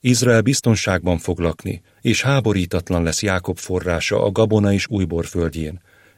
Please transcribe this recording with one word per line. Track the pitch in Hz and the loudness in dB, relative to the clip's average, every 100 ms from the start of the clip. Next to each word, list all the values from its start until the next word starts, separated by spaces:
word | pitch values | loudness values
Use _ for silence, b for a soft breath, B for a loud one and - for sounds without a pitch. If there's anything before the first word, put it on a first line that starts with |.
Izrael | 127 123 120 113 | 2 4 6 4
biztonságban | 107 139 - 107 - 92 85 85 | 4 0 2 2 2 0 0 -2
fog | - 90 | -2 -2
lakni, | 85 80 - 95 b b | -2 -2 -8 -10 b b
és | 127 107 | -2 0
háborítatlan | 131 139 110 95 87 92 87 87 | 2 0 2 0 0 -4 -2 -2
lesz | 85 80 | 0 -2
Jákob | 104 92 90 90 | -2 -2 -2 -8
forrása | - 90 90 82 - 101 | -4 -4 -2 -2 0 0
a | 104 | 0
gabona | 98 113 107 101 | 2 2 4 2
és | 98 - | 0 0
újbor | 104 90 82 82 | -2 -2 -4 -4
földjén. | 92 82 80 76 90 b b b | -4 -4 -4 -8 -10 b b b